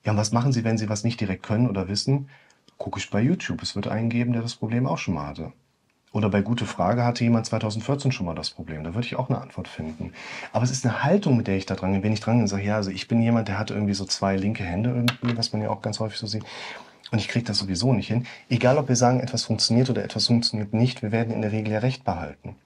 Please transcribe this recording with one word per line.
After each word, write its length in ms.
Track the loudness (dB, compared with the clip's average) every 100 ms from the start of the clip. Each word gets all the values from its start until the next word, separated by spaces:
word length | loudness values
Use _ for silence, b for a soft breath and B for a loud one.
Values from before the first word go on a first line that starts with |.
| 2
Ja, 60 |
und 60 | 2
was 140 | 2
machen 220 | 2 4
Sie, 100 | 2
wenn 140 | 2 0
Sie 100 | 0
was 160 | 0
nicht 160 | -2 -2
direkt 240 | -2 -4
können 260 | 0 2 2
oder 200 | 0 -2
wissen? 400 | -2 0 0 -2 B B B B _
Gucke 220 | -8 -8
ich 100 | -2
bei 100 | 2
YouTube. 420 | 2 2 -2 -6
Es 120 | -6 -6
wird 120 | -4
einen 220 | -2 0
geben, 220 | 0 0
der 120 | -2
das 120 | -4 -6
Problem 300 | -2 0 0
auch 140 | -2
schon 160 | -2 -4
mal 120 | -4
hatte. 240 | -8 -12 -14 _ _ _ _ _
Oder 160 | 0 2
bei 120 | 2
Gute 240 | 2 0 -2
Frage 380 | 0 2 4
hatte 220 | 2 2 4
jemand 220 | 4 2
zweitausendvierzehn 640 | -2 -2 -2 -2 0 0
schon 140 | 0 -4
mal 80 | -4
das 160 | -8
Problem. 320 | -10 -10 -8
Da 100 | -6
würde 120 | -4 -4
ich 100 | -4
auch 120 | -2
eine 120 | -2
Antwort 260 | -4 -12 -10
finden. 460 | -8 -10 -8 -10 B B B B
Aber 100 | 0
es 80 | 0
ist 140 | 2 -2
eine 180 | 0
Haltung, 320 | 2 4 4 2
mit 120 | 2
der 100 | -2
ich 80 | 0
da 100 | -2
dran 160 | 2
gehe. 100 | 2
Wenn 100 | 2
ich 80 | 0
dran 140 | 4 4
gehe 80 |
und 40 | 4
sage, 160 | 0
ja, 120 | 0 0
also 160 | 0
ich 160 | -4 0
bin 140 | 2
jemand, 280 | 4 4 2
der 100 | -2
hat 120 | -2
irgendwie 220 | -2 0
so 120 | 0 -2
zwei 320 | 0 0 2
linke 260 | 0 -2
Hände 280 | -2 0 0
irgendwie, 440 | 2 0 0 -2 -2
was 160 | -2
man 100 | -2
ja 80 | -4
auch 120 | -4
ganz 180 | -4 -4
häufig 180 | -4 -4
so 100 | -6
sieht. 180 | -6 B B B B B B -2
Und 80 | -2
ich 80 | 0
krieg 180 | -2 -2
das 120 | -4
sowieso 360 | -2 0 2
nicht 140 | 2 2
hin. 180 | -2 -2 B B
Egal, 280 | 2 4 4
ob 120 | 4
wir 60 | 4
sagen, 240 | 4 4
etwas 260 | 0 -4 -2
funktioniert 440 | 0 4 4 4
oder 140 | 0
etwas 240 | -2 -2 4
funktioniert 460 | 4 2 -2 -2
nicht, 280 | 2 2 2
wir 100 | -2
werden 220 | 0 0
in 80 | -2
der 100 | 0
Regel 200 | 0 0
ja 80 | 0
Recht 240 | 0 0
behalten. 520 | -4 -4 -6 -10 -14 -14